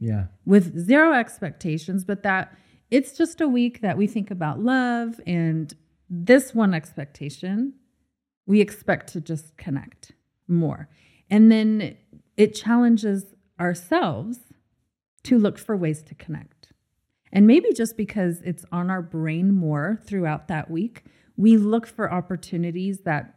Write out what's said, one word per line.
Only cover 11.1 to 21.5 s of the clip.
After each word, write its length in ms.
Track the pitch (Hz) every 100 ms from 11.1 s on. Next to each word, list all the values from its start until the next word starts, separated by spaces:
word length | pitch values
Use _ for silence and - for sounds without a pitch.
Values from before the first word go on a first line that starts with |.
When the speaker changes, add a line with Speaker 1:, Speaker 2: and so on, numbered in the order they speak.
| _ _
Speaker 2:
And 220 | 208 220
then 440 | 220 214 214 175 - _ - _ -
it 160 | 214
challenges 720 | - 220 233 240 226 214 196 190 _ _ -
ourselves 800 | 175 175 - 330 208 110 190 240 _ _ _ _ _ _ _ _
to 140 | - 247
look 200 | 208 -
for 180 | - 208
ways 260 | 165 151
to 100 | -
connect. 580 | - - 151 156 _ _ _ _ _ _ _ _
And 140 | 190 208
maybe 260 | 294 466
just 240 | - 226 226
because 440 | 208 214 180 170
it's 220 | 180 170 -
on 180 | 175 180
our 120 | 185
brain 500 | 170 165 160 160 190
more 460 | 196 160 151 156 220
throughout 440 | - 202 165 151 -
that 220 | 160 -
week, 340 | 160 226 - - _ _ -
we 200 | 208